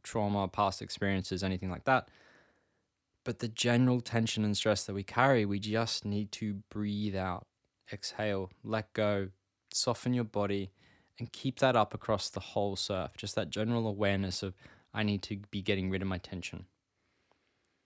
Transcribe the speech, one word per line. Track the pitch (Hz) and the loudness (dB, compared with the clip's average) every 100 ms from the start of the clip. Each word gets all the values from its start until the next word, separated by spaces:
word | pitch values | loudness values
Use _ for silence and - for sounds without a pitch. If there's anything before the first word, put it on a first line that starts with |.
trauma, | - 117 104 101 92 | -6 -2 2 2 0
past | - 98 - | 2 0 0
experiences, | 104 - 101 95 92 92 | -8 -2 0 0 0 -2
anything | 95 92 95 | -2 -2 -4
like | 87 | -4
that. | - 131 - - - - _ _ _ _ _ _ _ _ | 2 2 2 -12 -20 -20 _ _ _ _ _ _ _ _
But | - - | -8 -6
the | 117 | -6
general | 113 120 120 127 123 | 0 4 6 6 4
tension | - 117 113 - | 2 0 2 2
and | 107 101 | 2 2
stress | 110 101 - | 2 2 0
that | 98 | -4
we | |
carry, | 98 - 135 127 104 | -2 4 6 6 4
we | 101 | 0
just | 107 110 117 - 104 | 0 0 0 -2 -2
need | 104 104 | -2 -2
to | - 110 98 - | -4 -4 -4 -8
breathe | 104 104 104 104 95 | -4 -2 -2 -2 -2
out, | 92 87 - _ _ _ - | -2 -4 -10 _ _ _ -14
exhale, | 104 - - 107 98 92 - | -10 -8 -4 -2 -2 -4 -10
let | 107 110 107 | -4 -4 -2
go, | - 104 101 95 - _ _ _ | 0 2 2 -2 -8 _ _ _
soften | - - 117 127 | -2 0 0 0
your | 123 | 0
body, | 110 104 101 101 95 - _ _ _ - | 0 0 0 0 -4 -10 _ _ _ -12
and | 120 | -12
keep | - 131 - | -4 -4 2
that | 135 120 | 4 6
up | 107 | 4
across | 107 - 104 - | 0 0 0 0
the | 95 | -6
whole | - 104 101 98 | -6 -2 -2 -2
surf. | - 95 78 - | -2 -2 -4 -6
Just | 104 - | -6 -4
that | 85 | -4
general | 101 110 117 113 | -2 0 0 0
awareness | 101 101 98 98 - | 0 2 2 0 -2
of, | 98 - - - _ | -6 -8 -16 -20 _
"I | 104 | -2
need | 104 101 | 0 0
to | - 101 101 | -2 -8 -6
be | 101 | -6
getting | 95 98 95 | 0 0 0
rid | 95 | -2
of | 98 | -2
my | 90 | -4
tension." | - 90 - - 95 _ _ _ _ _ _ _ _ _ _ _ | -6 -10 -10 -12 -16 _ _ _ _ _ _ _ _ _ _ _